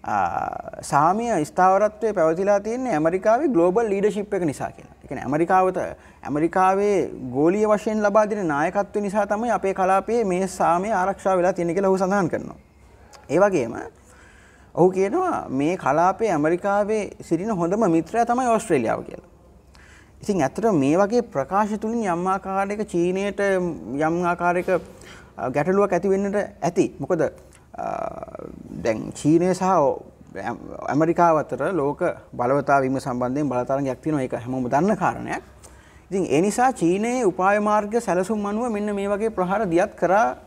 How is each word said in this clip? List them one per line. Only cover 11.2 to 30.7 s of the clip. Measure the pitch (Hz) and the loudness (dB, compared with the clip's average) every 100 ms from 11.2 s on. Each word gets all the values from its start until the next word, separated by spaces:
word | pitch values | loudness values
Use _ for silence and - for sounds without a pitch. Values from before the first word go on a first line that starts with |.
| 196 185 | 0 2
වෙලා | 175 | 2
තියෙන්නේ | 180 170 170 | 0 -2 0
කියලා | 196 | 2
ඔහු | 190 | 2
සඳහන් | 185 202 160 | 2 0 0
කරනවා. | - - - _ _ - - - - - | -4 -8 -16 _ _ -20 -20 -20 -20 -2
ඒ | 151 | 2
වගේම | 202 175 113 110 - - - - - - - - - - | 4 2 -2 -8 -12 -18 -20 -20 -20 -20 -20 -20 -10 2
ඔහු | 180 | 2
කියනවා | 185 196 320 370 117 - | 4 0 0 -2 -4 -4
මේ | 131 147 185 | -2 -2 0
කලාපයේ | - 151 180 190 220 | 0 2 2 2 -2
ඇමරිකාවේ | 160 151 175 202 202 202 220 196 - | 0 0 0 0 0 0 -2 -4 -12
සිටින | - 165 214 | -4 -4 -2
හොඳම | 190 170 208 214 | -2 0 2 2
මිත්‍රයා | 165 160 226 233 | 2 0 -2 0
තමයි | 240 247 | 0 2
ඕස්ට්‍රේලියාව | 226 - 151 113 113 | 0 2 0 0 -4
කියලා. | - - - - - - _ - - - - - | -6 -16 -20 -20 -20 -20 _ -20 -20 -20 -20 -12
ඉතින් | - 190 | -4 0
ඇත්තටම | 139 - 226 175 | 0 0 2 2
මේ | 135 170 | 4 2
වගේ | 202 247 | 2 0
ප්‍රකාශ | - - 135 190 214 214 | -2 -6 -2 0 0 -2
තුලින් | 220 233 | -4 -4
යම් | 208 170 185 | -2 -2 -2
ආකාරයක | 190 190 190 196 208 214 | -2 -4 -4 -4 -6 -4
චීනයට | 175 175 190 202 196 | 0 0 0 -4 -2
යම් | 202 190 180 143 85 139 156 170 175 | 0 0 -2 -6 -8 -2 0 0 -2
ආකාරයක, | 170 175 175 180 175 - - - - - | 0 0 0 0 -2 -2 -20 -20 -20 -20
අ, | - 127 | -8 -2
ගැටලුවක් | 131 151 196 202 | 0 2 2 2
ඇති | 175 196 | 2 2
වෙන්නට | 190 202 202 - - | 0 0 -2 -4 -4
ඇති. | 170 180 139 - | -2 0 0 -2
මොකද, | 143 175 | -4 0
අ, | 135 - - - - - 57 - - - - - - - - - | -2 -4 -20 -20 -18 -10 -6 -6 -8 -10 -14 -14 -14 -16 -14 -4
දැන් | 117 110 - | -2 -2 -6
චීනය | - 143 165 180 | -2 4 4 4
සහ | 180 | 2
ඇ-, | 185 185 139 - - - - - 107 110 - | 2 4 2 0 -10 -20 -16 -10 -8 -10 -12